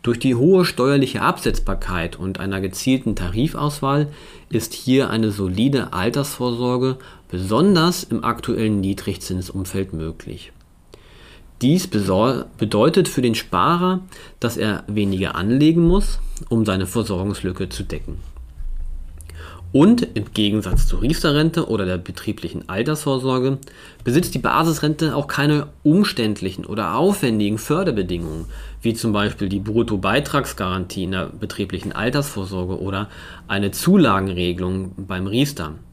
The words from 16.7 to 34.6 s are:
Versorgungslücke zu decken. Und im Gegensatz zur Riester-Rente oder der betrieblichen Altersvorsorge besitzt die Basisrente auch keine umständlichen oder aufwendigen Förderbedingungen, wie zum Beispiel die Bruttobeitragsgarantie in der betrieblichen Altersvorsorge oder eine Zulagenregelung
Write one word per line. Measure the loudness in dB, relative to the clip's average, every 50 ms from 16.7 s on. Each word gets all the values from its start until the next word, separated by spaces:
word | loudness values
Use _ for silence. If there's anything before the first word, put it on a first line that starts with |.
| 2 0 0
Versorgungslücke | 0 -2 -2 -2 -2 -2 -2 -2 -4 -4 -4 -4 -6 -4 -4 -6 -6
zu | -6 -8
decken. | -6 -6 -6 -6 -6 -8 -10 -10 -12 -14 -16 -16 -18 -18 -12 -8 -6 -4 -4 -4 -6 -6 -6 -8 -10 -12 -14 -16 -16 -16 -16 -16 -16 -16 -16 -16 -14 0
Und | 6 6 8 8 8 4 2 -4 -4
im | -6 -6 -4
Gegensatz | -2 0 0 2 2 0 0 4 4 4 6
zur | 6 4 2
Riester-Rente | 2 0 0 2 2 2 4 4 4 4 2 0 -2 0
oder | -2 -2 0
der | -2 -2 -4
betrieblichen | -6 -10 -12 -8 -6 -6 -6 -6 -8 -8 -8 -10 -10 -6
Altersvorsorge | -4 -2 0 0 -2 -2 0 -2 -2 0 0 0 0 2 2 0 0 -2 -6 -16 -20 -20 -20 -20 -20 -6 -2
besitzt | 2 2 2 2 2 -2
die | -2
Basisrente | 0 2 4 4 4 2 2 2 0 0 0 2 0 0 0
auch | -2 -2
keine | -2 -2 0 2 4 2 2 0 -4 -12 0
umständlichen | 4 4 6 6 4 2 0 0 0 0 0 -2 -4 -6 -6 -6 -10
oder | -8 -6 -4 -2 -2 0
aufwendigen | 2 4 2 2 2 2 2 2 2 2 0 0 -4
Förderbedingungen, | -2 -2 0 0 2 0 0 0 -2 -2 -4 -4 -4 -6 -6 -6 -8 -8 -10 -12 -12 -14 -14 -2
wie | -2 -2 -2
zum | 0 -2 0
Beispiel | 0 2 0 0 -2 -2 -4 -2
die | -2 -2
Bruttobeitragsgarantie | -4 0 0 0 2 2 -2 -2 0 0 0 0 0 0 -2 -2 -2 -4 -6 -6 -4 -4 -4 -4 -6 -6 -6 -6 -4
in | -4
der | -4 -4 -6
betrieblichen | -6 -8 -10 -10 -10 -6 -6 -6 -4 -6 -8 -8 -8
Altersvorsorge | -6 -2 -2 0 0 -2 -2 -2 -6 -8 -8 -6 -4 -4 -4 -4 -4 -6
oder | -4 -4 -4 -4 -6 -6 -10 -18 -18 -18 -18 -20 -8 -4
eine | -2 -2 -2 -2
Zulagenregelung | -4 0 2 6 6 6 6 6 4 2 2 0 -2 0 0 -2 -2 -2